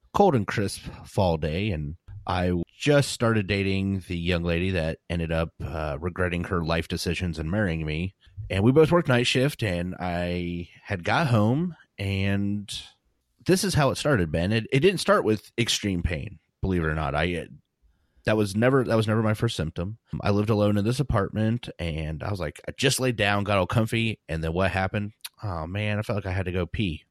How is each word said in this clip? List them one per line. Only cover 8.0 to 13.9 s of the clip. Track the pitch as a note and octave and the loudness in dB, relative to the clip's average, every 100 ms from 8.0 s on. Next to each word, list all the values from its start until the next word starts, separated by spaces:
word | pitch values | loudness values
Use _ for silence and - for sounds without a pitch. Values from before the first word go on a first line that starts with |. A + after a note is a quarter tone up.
| F#2 - _ - - | -4 -8 _ -14 -4
And | F#2+ | 2
we | A#2 | 6
both | C#3 D3+ | 6 6
worked | F3 D3 | 4 4
night | B2 B2 | 2 2
shift, | C3+ C#3 - | 2 0 0
and | G#2+ F2 F2+ - | -2 -2 -4 -4
I | F2+ F2 F2 F2 F2 F2 E2+ - | -4 -2 -2 -2 -4 -6 -8 -14
had | - F#2+ | -8 -6
got | G#2 B2+ D3+ | -2 0 2
home, | A2+ G#2+ C#3 F3+ D#3+ _ - | 4 4 2 -2 -6 _ -6
and | G2 G2 G2 G2+ G2+ G#2 G2+ - - _ _ _ _ _ - | -2 0 0 0 0 -4 -6 -12 -14 _ _ _ _ _ 2
this | F#3 | 2
is | G3 | 2
how | D3+ C3+ | 2 2